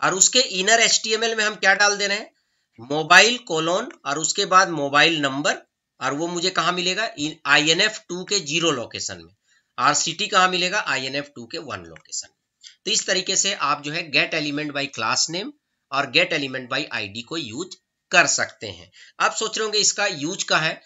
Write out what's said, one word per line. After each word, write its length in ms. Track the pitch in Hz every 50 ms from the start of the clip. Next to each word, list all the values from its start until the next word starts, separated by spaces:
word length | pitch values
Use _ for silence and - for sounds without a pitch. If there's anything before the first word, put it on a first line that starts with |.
और 120 | - 151 175
उसके 260 | 190 - - - 254 262 - 190 185
इनर 220 | 185 208 226 233
एचटीएमएल 540 | 226 202 - - - 220 220 214 226 226 226
में 80 | 220 208
हम 100 | 214 214
क्या 180 | - - 190 196
डाल 220 | 190 202 202 202
दे 100 | 196 202
रहे 120 | 196 202 214
हैं, 120 | 240 - _ _ _ _ _ _ _ _ _ -
मोबाइल 560 | 113 127 143 156 160 151 175 185 202 220 247 240 -
कोलन 440 | - 170 160 160 165 175 202 240 262 - - -
और 120 | 147 143 151
उसके 260 | 160 151 - 202 202
बाद 240 | 175 185 185 190 180
मोबाइल 500 | 170 151 143 139 139 147 147 165 165 151
नंबर, 420 | 143 139 131 139 151 196 254 359 - _ _ _ _ _ _ -
और 140 | 131 131 139
वो 120 | 143 170 170
मुझे 220 | 175 175 165 185
कहाँ 200 | 185 175 160 170
मिलेगा, 380 | 185 196 175 180 185 202 220 226 - -
इन 180 | 147 156 156 - - 143
आईएनएफ़ 520 | 143 151 151 156 160 175 208 214 214 - - -
टू 160 | 170 180 180
के 160 | - 202 196
ज़ीरो 280 | 160 139 151 165 160 170
लोकेशन 460 | 143 123 110 104 - 98 - - 98 87
में, 140 | 82 82 92 _ _ _ _ _ _ _ _ -
और 160 | 123 139 147
सिटी 300 | - - 165 156 160 208 -
कहाँ 200 | 214 190 185 185
मिलेगा, 360 | 180 180 175 180 190 208 - -
आईएनएफ़ 420 | 139 131 131 135 135 139 147 - -
टू 120 | 123 117
के 120 | 117 - 165
वन 240 | 170 127 107 95 87
लोकेशन 440 | 82 80 - _ - - - - -
में। 460 | _ _ _ _ _ _ - - - _ -
तो 60 | 190
इस 160 | 220 220 -
तरीके 300 | - 190 185 185 190 190
से 180 | 185 - 196 202
आप 280 | - 151 143 147 143
जो 100 | 143 147
है 180 | 151 170 175 156
get 220 | 127 147 170 170 170
element 400 | 160 151 147 143 147 151 147 139
by 100 | 139 139 139
class 380 | - - 110 113 120 - - -
name 220 | 160 180 208 294 294 _ _ _ _ _ _ -
और 200 | 135 135 139 131
get 200 | 120 160 180 - 170
element 380 | 151 139 135 131 131 127 120
by 120 | 131 139 156 -
आईडी 300 | - 117 107 101 98 113
को 140 | 120 - 156
यूज़ 400 | 170 151 107 107 135 185 185 - - _ _ _ _ _ -
कर 160 | - 180 160 135
सकते 380 | - - 110 - - - 117 107
हैं। 220 | 90 85 85 - _ - - - _ -
आप 120 | 175 220 -
सोच 220 | - 220 208 208 226
रहे 60 | 220
होंगे 140 | 214 208 208
इसका 280 | 190 190 - - 208
यूज़ 380 | 208 190 143 139 160 196 - -
क्या 120 | - 190 165
है, 220 | 156 160 185 - -